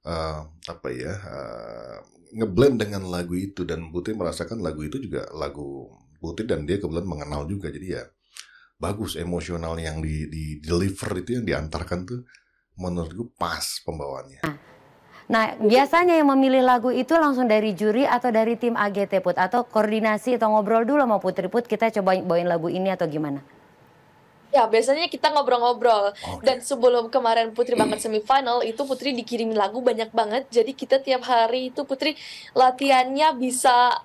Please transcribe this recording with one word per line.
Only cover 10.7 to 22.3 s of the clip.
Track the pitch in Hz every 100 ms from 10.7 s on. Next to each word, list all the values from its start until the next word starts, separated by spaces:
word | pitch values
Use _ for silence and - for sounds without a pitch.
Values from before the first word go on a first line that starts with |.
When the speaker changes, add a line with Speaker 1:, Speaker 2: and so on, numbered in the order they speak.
| 87 95 95 - 92
Speaker 1:
itu, | 87 123
yang | 107
diantarkan | 69 78 80 - 90 92
tuh | 123 123 _ _ _ _ -
menurut | 92 87 80 87
gua | 120
pas | _ 85 82 - -
pembawaannya. | - 80 71 67 - 65 156
Speaker 2:
Nah, | 143 - - _ _ _ - -
nah, | 226 220 -
biasanya | 214 240 277 330 359
yang | 330 294
memilih | 269 269 262
lagu | 254 247 233
itu | 240 254 330
langsung | 302 254 247
dari | 214 214
juri | 180 214 208 277
atau | 247 247
dari | 220 220
tim | 233 247 226
A | 208
G | 196 196
T, | 190
Put? | 180
Atau | 175 185 240 240
koordinasi | 220 214 220 220 214 247 240
atau | 220
ngobrol | 214 202 226 233
dulu | 294
sama | 262 208
Putri, | 185 185 180
"Put, | 226 233
kita | 208 226
coba | 220 190 190
bawain | 180